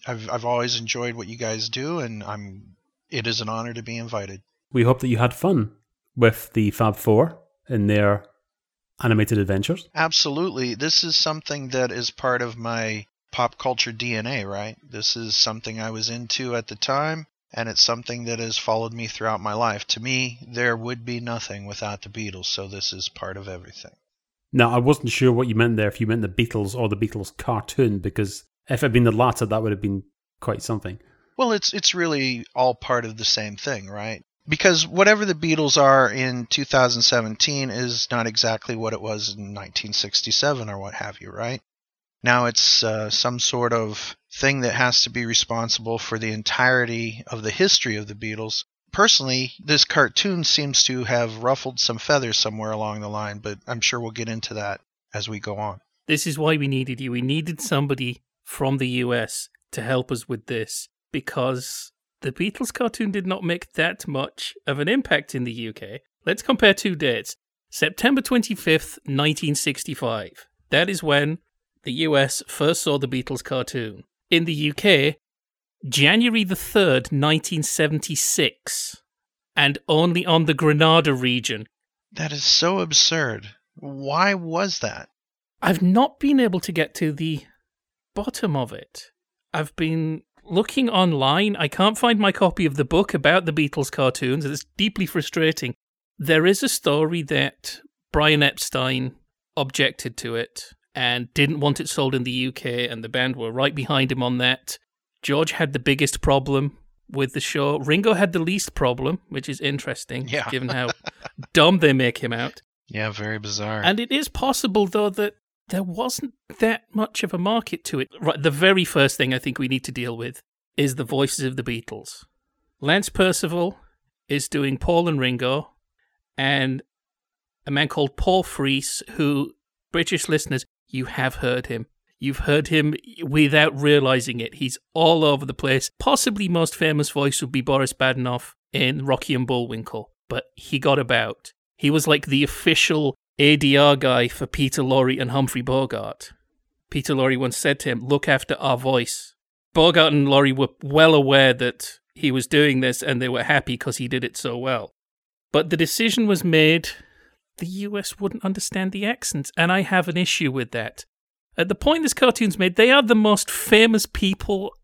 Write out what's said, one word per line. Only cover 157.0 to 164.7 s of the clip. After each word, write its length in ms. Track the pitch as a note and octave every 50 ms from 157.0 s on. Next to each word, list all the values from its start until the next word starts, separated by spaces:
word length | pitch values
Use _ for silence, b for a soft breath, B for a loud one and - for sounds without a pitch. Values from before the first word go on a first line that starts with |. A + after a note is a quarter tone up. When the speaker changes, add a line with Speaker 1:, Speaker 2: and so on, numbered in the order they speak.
| b b b b b b b b _ _ _ -
Speaker 3:
the 80 | F3
U 300 | E3+ F#3 G3 G3+ G3+ G#3
S 220 | G3+ G3 - - -
wouldn't 260 | G3+ F#3+ A3+ - -
understand 460 | F#3+ F#3+ G3 - - - F#3+ F#3+ F#3+
the 160 | F#3+ G3 G3+
accents, 440 | G#3+ B3 - - - - D3 C#3 - -
and 140 | - E3 F3
I 100 | F#3 G3
have 260 | F3+ - F#3+ F3+ E3
an 80 | F3 D#3
issue 360 | F3 F3+ - - - D#3+ C3+
with 180 | C3 C3 A#2+ A#2
that. 340 | - A#2 A2 A#2+ - - - _ _ _ _ _ _ _ _ _ -
At 120 | - E3+ F#3+
the 40 | G3
point 300 | - - C#4+ D#4+ E4 D#4
this 100 | C4+ -
cartoon's 460 | - C4+ B3 A#3+ - A3+ G3 D#3+ G3
made, 160 | F#3 F#3 F3
they 160 | - A3 B3+
are 100 | C4+ C#4+
the 140 | A#3+ G#3+ A#3+
most 340 | A3 G#3+ G#3 G#3 - - -
famous 560 | - - - - G#3+ G#3+ A3+ A3+ A3 G#3+ -
people, 720 | - - - G3+ F#3+ G3 - - - G3+ F#3+ G3+ -